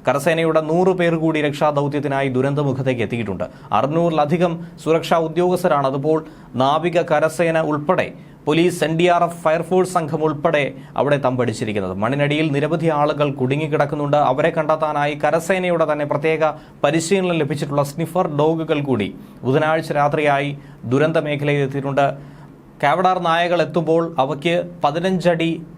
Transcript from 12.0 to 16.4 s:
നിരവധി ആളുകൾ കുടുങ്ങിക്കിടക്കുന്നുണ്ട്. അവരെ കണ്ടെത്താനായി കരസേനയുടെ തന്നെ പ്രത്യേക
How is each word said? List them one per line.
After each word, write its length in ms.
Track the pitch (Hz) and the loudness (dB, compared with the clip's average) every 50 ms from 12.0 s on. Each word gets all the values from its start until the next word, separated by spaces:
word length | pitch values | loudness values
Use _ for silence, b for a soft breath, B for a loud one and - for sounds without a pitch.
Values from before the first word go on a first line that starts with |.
| 104 117 139 143 143 147 147 151 160 156 139 | -2 -2 0 0 0 0 0 0 0 0 0
നിരവധി 340 | 143 143 151 165 160 160 | 0 0 0 -2 0 0
ആളുകൾ 440 | 165 151 147 147 151 151 143 147 143 | 0 0 2 0 0 0 0 -2 -2
കുടുങ്ങിക്കിടക്കുന്നുണ്ട്. 840 | 139 - 127 127 139 147 156 139 151 147 143 143 156 147 147 143 143 | 0 -2 -2 -2 0 -2 -2 -2 0 0 0 0 -2 -4 -2 0 2
അവരെ 340 | 147 139 123 135 139 156 170 | 2 2 2 2 2 0 0
കണ്ടെത്താനായി 640 | 165 165 151 147 160 151 156 151 147 147 143 147 151 | 0 0 0 0 0 0 0 -2 -2 0 -2 -2 -2
കരസേനയുടെ 760 | 151 156 151 151 170 165 170 190 185 185 180 175 165 160 151 151 | -2 -2 0 0 0 0 0 -2 0 0 0 0 0 2 0 0
തന്നെ 120 | 147 147 | -2 -2
പ്രത്യേക 480 | 147 147 143 151 160 160 156 | -2 -2 -2 0 0 0 2